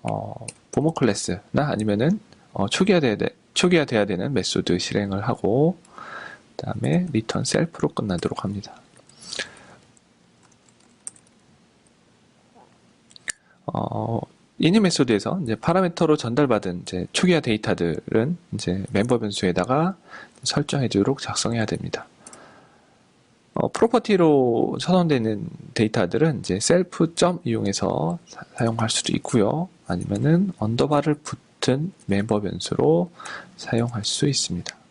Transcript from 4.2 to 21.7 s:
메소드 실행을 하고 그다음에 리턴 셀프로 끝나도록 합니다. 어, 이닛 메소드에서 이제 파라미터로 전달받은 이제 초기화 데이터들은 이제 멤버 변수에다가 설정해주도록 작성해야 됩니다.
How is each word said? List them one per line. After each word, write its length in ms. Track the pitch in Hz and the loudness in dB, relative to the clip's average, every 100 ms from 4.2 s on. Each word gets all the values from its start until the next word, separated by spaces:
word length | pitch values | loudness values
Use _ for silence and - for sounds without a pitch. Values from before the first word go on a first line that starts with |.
| 117 | 0
메소드 460 | 123 92 - - 87 | 0 0 -2 0 0
실행을 480 | - 101 101 98 113 | 0 -2 -2 -2 -2
하고 480 | - 95 120 156 185 _ - - - - - _ - | -2 0 4 2 0 _ -20 -16 -14 -16 -20 _ -10
그다음에 520 | - 110 120 165 180 | -8 -4 0 0 2
리턴 320 | 113 110 - | -2 -2 -4
셀프로 440 | 131 - 165 - 151 | 0 0 -2 -2 -4
끝나도록 560 | - 113 87 - - | -2 -2 -2 -2 -4
합니다. 360 | 98 101 - - _ _ _ _ - - - - - - _ _ _ _ _ _ _ _ _ _ _ _ - _ _ _ _ _ _ _ _ _ _ _ _ _ _ 233 _ _ _ _ _ - - - _ _ - | -6 -6 -10 -20 _ _ _ _ -14 -12 -12 -16 -20 -20 _ _ _ _ _ _ _ _ _ _ _ _ -20 _ _ _ _ _ _ _ _ _ _ _ _ _ _ _ _ _ _ _ _ -14 -14 -14 _ _ -6
어, 480 | - - 107 110 117 - _ _ - | -4 -4 -4 -4 -4 -6 _ _ 0
이닛 220 | 156 214 | 4 4
메소드에서 600 | 190 - 127 104 113 95 | 4 2 2 2 0 -4
이제 120 | 123 | -4
파라미터로 640 | 107 - 175 180 175 160 151 | -2 2 2 2 0 2 2
전달받은 680 | 117 120 143 107 95 87 | 2 2 4 2 0 -6
이제 240 | - 90 90 | -6 -6 -4
초기화 280 | - 180 175 | 2 4 4
데이터들은 1000 | 139 107 - 87 85 78 - 110 135 175 _ | 2 -2 0 0 0 -2 0 0 0 -4 _
이제 300 | 104 - 92 95 | -6 -2 -4 -2
멤버 280 | 98 120 120 | 0 2 0
변수에다가 800 | 107 101 95 87 90 135 175 196 - - - _ | 0 -2 0 0 0 2 0 -4 -16 -20 -20 _
설정해주도록 760 | - - 143 143 120 98 101 139 | -4 -2 -2 -2 0 2 2 0
작성해야 460 | - 107 110 117 | -4 -4 -2 -2
됩니다. 400 | 107 | -2